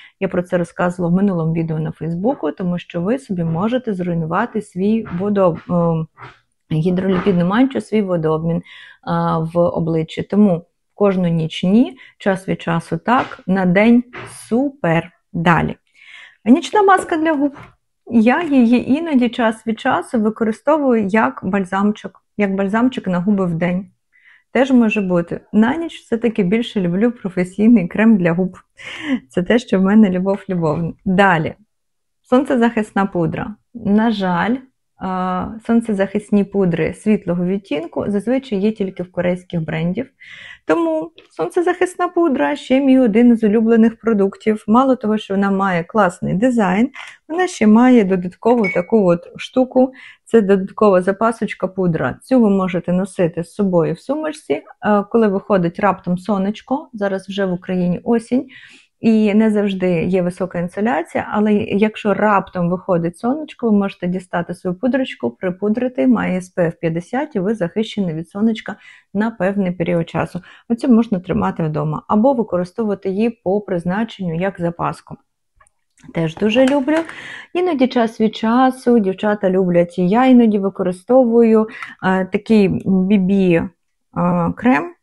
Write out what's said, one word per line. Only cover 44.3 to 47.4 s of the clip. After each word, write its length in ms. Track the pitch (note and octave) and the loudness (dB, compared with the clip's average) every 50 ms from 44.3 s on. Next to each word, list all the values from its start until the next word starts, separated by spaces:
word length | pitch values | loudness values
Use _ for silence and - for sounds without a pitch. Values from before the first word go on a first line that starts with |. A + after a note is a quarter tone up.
| G3+ - - G#3+ G#3+ G#3+ - | -2 -4 -4 -2 -2 -2 -2
Мало 280 | - G#3+ B3 C4+ C4+ B3+ | 2 2 4 4 4 2
того, 220 | B3 - G#3 G#3+ | 0 0 -2 -2
що 160 | G#3 - - G3 | -4 -4 -4 -2
вона 180 | G3 G3+ G3 | -2 0 0
має 320 | G3 F#3+ G3 G3 F#3 E3+ E3 | 0 0 0 0 -2 -2 -4
класний 500 | - - A3 G3+ F3+ - - - C#3+ D#3 | -2 0 2 2 2 0 -2 -6 -4 -2
дизайн, 560 | F3+ A#3 C4 B3 A#3 G#3 F3+ F3+ G3+ A#3+ D4 - - - - - _ _ | 0 0 0 2 2 0 2 2 0 0 -2 -4 -10 -20 -20 -20 _ _
вона 200 | - D4+ F4+ | -8 -4 -2